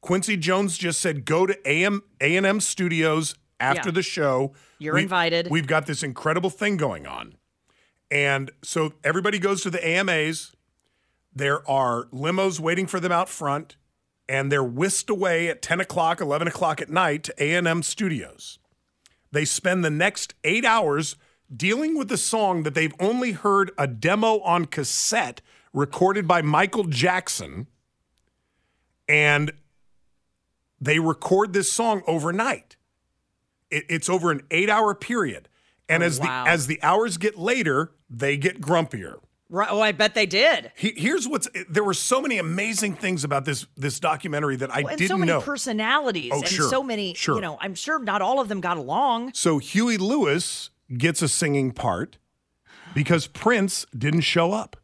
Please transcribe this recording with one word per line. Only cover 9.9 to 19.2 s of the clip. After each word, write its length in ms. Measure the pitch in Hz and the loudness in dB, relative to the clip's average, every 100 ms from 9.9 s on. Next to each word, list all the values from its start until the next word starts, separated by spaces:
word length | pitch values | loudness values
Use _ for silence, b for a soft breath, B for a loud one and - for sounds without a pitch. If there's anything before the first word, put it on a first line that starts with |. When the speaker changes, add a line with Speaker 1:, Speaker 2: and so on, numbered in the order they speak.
| 175 | 0
Speaker 1:
M 120 | 196 | 0
As. 440 | 165 156 160 - _ _ _ _ _ _ _ _ | 0 0 -4 -12 _ _ _ _ _ _ _ _
There 340 | 135 139 143 143 | -4 0 0 0
are 360 | 135 127 117 120 | 2 2 0 -4
limos 520 | 127 151 185 190 160 | -6 -2 0 0 0
waiting 280 | 160 175 190 | -2 -2 -2
for 100 | 185 | -2
them 140 | 175 | 0
out 160 | 175 180 | 0 0
front, 480 | - 147 143 156 - _ _ _ _ - | -4 -2 -2 -4 -20 _ _ _ _ -4
and 220 | 135 139 | -2 2
they're 140 | 143 | 0
whisked 440 | 131 120 147 - - | 0 0 0 0 -2
away 400 | 208 190 165 170 | -2 2 0 0
at 140 | 156 | -4
ten 180 | - 170 | -2 -2
o'clock, 400 | 185 185 165 165 | -2 0 0 0
eleven 280 | 156 147 170 | -2 0 -2
o'clock 340 | - 170 156 | -2 -2 -2
at 80 | 151 | -2
night 320 | 160 175 151 | 0 2 0
to 100 | - - | -6 -4
A 120 | 147 | 0
and 140 | 175 170 | 2 2
M 140 | 165 | 0
Studios. 760 | 151 - 190 139 82 - - - _ _ _ _ b b | -2 -4 -4 -4 -8 -16 -20 -20 _ _ _ _ b b